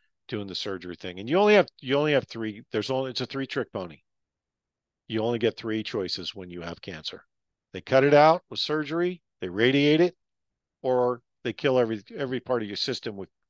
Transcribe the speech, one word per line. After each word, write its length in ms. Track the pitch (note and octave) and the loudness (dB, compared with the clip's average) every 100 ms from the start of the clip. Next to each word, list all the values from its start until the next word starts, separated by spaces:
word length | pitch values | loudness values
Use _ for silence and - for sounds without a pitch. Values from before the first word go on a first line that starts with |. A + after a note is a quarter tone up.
| _ _ - | _ _ -10
doing 180 | A2 G2+ | -10 -8
the 80 | F2+ | -8
surgery 400 | - F#2+ F2+ E2+ | -8 -8 -10 -12
thing. 240 | F#2+ F2+ | -12 -12
And 100 | G#2 | -2
you 100 | E3 | 2
only 160 | G#3 G#3 | 6 6
have, 120 | E3 _ | 4 _
you 160 | C3 C#3 | -2 0
only 160 | D3+ | 2
have 140 | C#3+ A2+ | 0 0
three, 360 | A2+ A2 G#2 - | -6 -8 -8 -6
there's 160 | A2+ G#2 | -4 -2
only, 220 | C3 C3 | -2 -4
it's 100 | A#2+ | -6
a 60 | B2+ | -6
three 200 | C3+ C3+ | -6 -6
trick 240 | - B2 | -6 -6
pony. 280 | G#2 F2+ D#2 _ _ _ _ _ _ _ _ _ _ - | -8 -10 -12 _ _ _ _ _ _ _ _ _ _ -6
You 120 | A2 | -2
only 180 | A2 A#2+ | -2 0
get 200 | A2+ - | 0 -2
three 240 | A#2 A2 | -4 -6
choices 520 | G#2+ A2 F#2 - F2 - | -4 -6 -6 -6 -10 -12
when 140 | F#2 | -14
you 140 | F2 | -12
have 180 | E2+ - | -12 -12
cancer. 440 | - E2+ D#2 - _ _ _ _ _ F#2+ | -12 -12 -14 -16 _ _ _ _ _ -16
They 80 | |
cut 220 | - C3 C#3 | 2 4 6
it 100 | C#3+ | 8
out 300 | D3+ D#3+ - | 8 6 0
with 120 | A#2+ | -8
surgery, 600 | - D3+ D3 E3 F3 F3+ _ _ | -4 -4 -4 -2 -2 -4 _ _
they 80 | F#2 | -8
radiate 500 | F2+ A#2+ C#3 C#3+ D#3 | 2 4 6 4 4
it, 160 | F3 - _ _ _ _ _ _ | 4 0 _ _ _ _ _ _
or 380 | C3 B2+ B2 B2 _ _ B2 | -2 0 0 -2 _ _ -8
they 80 | |
kill 260 | A2 D3 B2+ | -2 2 4
every, 240 | A#2 A2+ G2 A3+ | 2 0 -8 -8
every 240 | C#3 B2+ | -6 -6
part 220 | - B2 | -2 -4
of 60 | G#2+ | -2
your 100 | G2 | -6
system 380 | - B2 - G2+ | -6 -6 -8 -10
with, 120 | F#2 _ _ | -14 _ _